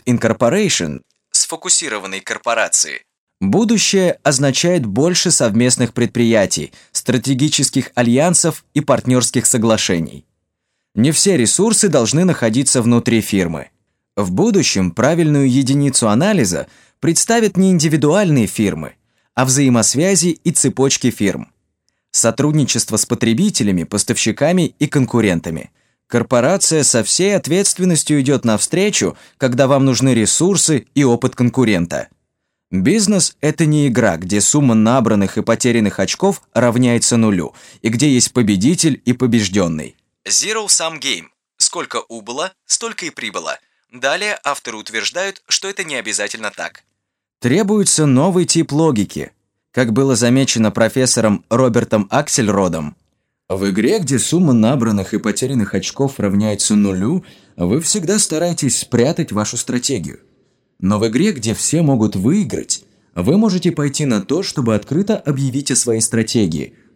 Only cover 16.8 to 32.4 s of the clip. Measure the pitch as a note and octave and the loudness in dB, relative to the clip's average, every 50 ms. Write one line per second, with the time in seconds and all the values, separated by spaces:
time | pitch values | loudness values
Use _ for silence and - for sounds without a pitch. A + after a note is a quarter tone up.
16.8 | _ _ _ _ - D#3 E3 - - - A3+ A#3 A3 G#3 - F3+ F#3+ F#3+ F#3 E3 | _ _ _ _ -2 0 0 0 0 0 2 2 2 0 2 2 4 4 4 4
17.8 | D3 E3 D3+ D3 C#3 D3 D#3+ G3+ G#3 E3+ D3 C3 G#2+ F2+ - - G#2+ G2 E2 D#2+ | 2 2 2 2 2 2 2 2 2 2 2 2 2 0 0 0 0 0 -2 -4
18.8 | D2+ - - _ _ _ _ _ _ _ _ A#2+ B2+ C3 C3 C#3+ C#3+ C3 B2 A#2 | -8 -12 -14 _ _ _ _ _ _ _ _ -2 0 0 2 2 2 4 4 2
19.8 | G#2+ - - B2+ E3+ F#3+ G3 F3+ E3+ F3+ D#3+ - - F3 D3+ - - C3+ - B2+ | 2 0 0 0 0 0 0 0 0 0 -2 -2 -4 -4 -2 -2 -2 -2 0 0
20.8 | C3+ C#3 - - - B2 - - G#2 F#2+ D#2 C#2 G#1+ - _ _ _ _ _ _ | 0 0 0 0 0 -2 0 0 -2 -2 -2 -4 -10 -16 _ _ _ _ _ _
21.8 | _ _ _ _ _ _ - - - A2+ A2+ - - D3+ D3 D#3 C3+ G2+ - A#2 | _ _ _ _ _ _ -4 0 0 0 0 0 0 2 2 2 0 0 -2 -4
22.8 | - - G#2+ G#2+ - - A#2+ G2+ - A2+ A2+ A#2 G3 G#3+ - - A#2 G#2 F#2+ F2 | -4 -2 -4 -4 -2 -2 -2 0 0 0 2 2 0 0 0 0 0 0 0 -2
23.8 | D#2+ - - G2+ - - A#2 - - A2+ G#2 - C#3+ D#3 F3+ F#3 E3+ - - - | -2 -4 -4 -4 -2 -2 -4 -2 -2 -2 -2 0 0 0 2 0 0 -2 -2 -4
24.8 | D#3 - - D3 B2+ - - A#2+ A2 G2+ F2 E2 - F2 E2 C#2+ A#1 - _ _ | -4 -2 0 0 0 2 2 2 2 2 0 -2 -4 -6 -8 -10 -10 -14 _ _
25.8 | _ _ _ _ _ _ - A#2+ A2+ - C3 A#2+ A#2 D3 F#3+ G3 - - D#3+ D#3 | _ _ _ _ _ _ -4 -2 -2 0 0 2 2 2 0 0 0 0 0 0
26.8 | C3+ - - A#2 G#2+ - - - F3+ G3+ G3+ F3+ - - D#3+ F#3+ G3+ - - - | 2 2 0 0 0 -2 -2 0 0 0 0 -2 -2 -2 0 0 0 -2 -2 0
27.8 | F3+ F#3 E3+ D3+ - - D3+ C#3+ C3 C3+ C#3 B2 - A#2 G#2+ G2+ - - - F3+ | 0 0 0 0 0 0 0 0 2 2 0 0 2 0 0 0 -2 -2 -2 -2
28.8 | - G#3+ - - G#2 F2 - - - - _ _ C3+ B2+ B2 B2 C#3 B2+ C#3+ C3+ | -2 0 0 -2 -2 -4 -4 -8 -16 -20 _ _ -2 0 2 2 2 2 4 4
29.8 | C3+ C3+ B2 A#2 C3 C3+ B2 A#2 G#2+ F#2+ - - D#3 F#3 G3+ E3+ - - D#3 B2 | 4 2 2 2 2 2 2 2 2 2 2 2 2 2 2 2 2 0 0 -2
30.8 | - - _ D3 C#3+ B2+ A#2+ A#2+ - C3 - - B2+ A#2+ - C3 B2 A2 G#2 F2 | -2 -2 _ 2 2 2 2 2 0 -2 0 0 0 0 2 2 2 2 2 0
31.8 | F2 E2 D#2 C#2 - - _ _ _ _ _ _ | 0 -2 -4 -8 -8 -10 _ _ _ _ _ _